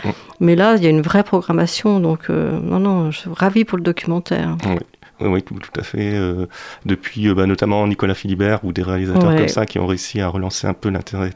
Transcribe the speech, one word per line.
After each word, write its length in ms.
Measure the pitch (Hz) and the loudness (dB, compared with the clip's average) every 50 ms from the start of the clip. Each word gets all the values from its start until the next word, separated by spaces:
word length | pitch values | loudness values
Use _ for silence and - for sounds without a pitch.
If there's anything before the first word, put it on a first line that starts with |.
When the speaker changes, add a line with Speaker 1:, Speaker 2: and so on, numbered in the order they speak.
| - | -6
Speaker 1:
Mm. 60 | 202 - - - - - - | -6 -6 -6 -14 -20 -4 2
Speaker 2:
Mais 160 | 180 170 170 | 4 4 6
là, 200 | 175 196 220 226 | 6 6 4 4
il 60 | 208 170 | 4 4
y 40 | |
a 20 | 160 | 4
une 120 | 156 156 | 4 4
vraie 220 | 151 170 - 202 208 | 2 4 2 2 4
programmation. 760 | - 202 180 - - 165 170 170 165 - - - 214 202 190 | 4 0 0 0 0 2 2 2 0 -2 0 0 2 2 4
Donc, 220 | 175 160 160 160 - - | 2 2 0 -2 -2 -2
euh, 280 | 165 160 156 139 160 160 | -2 0 0 -2 -2 -4
non, 200 | 165 170 175 180 | -2 -2 0 0
non, 320 | 196 202 190 180 160 156 | 2 2 2 0 0 -2
je 80 | 147 - | -4 -6
suis 100 | - 175 160 | -10 -10 -4
ravie 300 | - 190 196 196 226 220 | 0 0 2 2 2 2
pour 120 | - 190 | 2 -2
le 60 | 175 170 | -2 0
documentaire. 760 | 180 170 - - 170 165 175 170 - 180 165 165 - 160 165 - | -2 -2 -2 -2 -2 -2 -2 -2 -2 -2 -2 -2 -2 -4 -4 -2
Speaker 1:
Oui. 120 | 98 87 85 - - _ _ - - _ - | -2 -2 -2 -4 -8 _ _ -20 -20 _ -4
Oui, 80 | 98 101 | 0 0
oui, 140 | 90 95 - | 0 0 -2
tout, 100 | - 107 | -4 -10
tout 240 | 95 - - - - | -14 -12 -10 -8 -8
à 20 | |
fait. 300 | 92 - - 107 104 104 104 | -8 -6 -4 -4 -2 -2 0
Euh, 320 | 101 92 90 87 90 90 - - - - - - - - | 0 0 0 -2 -2 -4 -6 -8 -14 -18 -18 -18 -10 -4
depuis, 440 | - 95 - - - - 110 107 104 | -4 -4 -2 -4 -8 -4 0 2 2
euh, 40 | 92 | 4
bah, 120 | 95 95 | 4 4
notamment 420 | 95 95 - 107 104 101 104 104 | 2 2 2 0 0 2 2 2
Nicolas 280 | 104 101 - 104 95 95 | 0 0 0 0 -2 -2
Philibert 440 | - - 101 95 90 101 104 107 101 - | -2 -2 -4 -2 0 2 0 0 0 -2
ou 80 | 90 85 | -4 -4
des 100 | 90 90 | -4 -2
réalisateurs 460 | 92 92 92 95 92 92 185 175 170 | -2 -2 -2 0 0 2 2 4 4
Speaker 2:
Ouais. 80 | 160 | 4
Speaker 1:
comme 100 | 156 - | 2 2
ça 180 | - - 113 107 | 0 0 -2 -2
qui 140 | - - 95 | -2 -2 -2
ont 60 | 92 | 0
réussi 320 | 92 92 87 - - - 107 | 0 -2 -2 -4 -6 -4 -2
à 80 | 95 | -2
relancer 400 | 87 85 95 92 95 - - - | -2 -2 -2 -4 -4 -6 -4 -4
un 60 | 101 92 | -4 -4
peu 160 | - - 104 | -2 -4 -4
l'intérêt 420 | 92 87 - - 101 95 92 92 90 | -4 -4 -6 -6 -6 -4 -4 -6 -6